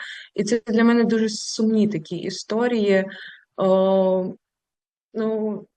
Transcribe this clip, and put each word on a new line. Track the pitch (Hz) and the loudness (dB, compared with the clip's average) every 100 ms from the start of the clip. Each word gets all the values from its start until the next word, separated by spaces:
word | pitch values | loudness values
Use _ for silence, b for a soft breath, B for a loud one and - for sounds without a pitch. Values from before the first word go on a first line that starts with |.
| B B B - | B B B -6
І | |
це | 208 233 - | -2 -2 0
для | 220 | 2
мене | 233 240 | 4 4
дуже | 233 226 220 | 4 2 0
сумні | 214 - - 220 220 208 | -4 -8 -2 0 2 2
такі | 180 156 175 | -2 -8 -8
історії. | - 185 - 214 247 233 202 190 190 B B B _ - | -8 -10 -6 -2 0 0 2 2 0 B B B _ -2
О, | 190 190 190 190 185 185 185 - _ _ _ _ _ _ _ | 2 4 4 4 2 0 -2 -10 _ _ _ _ _ _ _
ну, | 220 220 220 214 208 214 | -6 -4 -2 -4 -6 -12